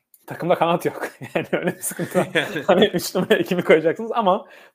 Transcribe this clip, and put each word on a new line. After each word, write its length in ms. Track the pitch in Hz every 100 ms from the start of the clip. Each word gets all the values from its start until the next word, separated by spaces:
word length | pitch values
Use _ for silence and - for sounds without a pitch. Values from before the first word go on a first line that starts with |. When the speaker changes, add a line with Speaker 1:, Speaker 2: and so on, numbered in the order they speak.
| _ _ -
Speaker 1:
Takımda 280 | - 165
kanat 320 | 170 165 170 147
yok. 220 | - - -
<laughs> 140 | 135
Yani 120 | 170 156
öyle 240 | 156 170 -
bir 40 |
sıkıntı 380 | - - 170 185
var. 100 | 165
Speaker 2:
<laughs> 40 |
Yani. 300 | 165 139 160 135
Speaker 1:
Hani 200 | 180 202
üç 280 | 175 -
numara 280 | 190 175 185
kimi 200 | 170 180
koyacaksınız 500 | 175 165 156 156 226
ama 360 | 220 208 190 - - -